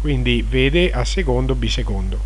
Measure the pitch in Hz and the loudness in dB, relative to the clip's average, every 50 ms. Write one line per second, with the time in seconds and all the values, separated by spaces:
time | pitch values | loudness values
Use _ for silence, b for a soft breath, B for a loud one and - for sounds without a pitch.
0 | - 147 139 127 123 123 120 117 104 110 120 131 131 139 143 175 180 170 147 123 | -2 0 0 0 2 2 2 0 0 0 2 2 2 2 2 2 2 2 0 -2
1 | 120 - - - 180 135 123 123 131 131 131 123 117 107 107 123 117 104 101 98 | -2 -2 -2 -2 0 0 0 0 0 0 0 0 0 0 -2 -2 -2 -2 -2 -2
2 | 95 95 98 98 - | -2 -4 -4 -4 -6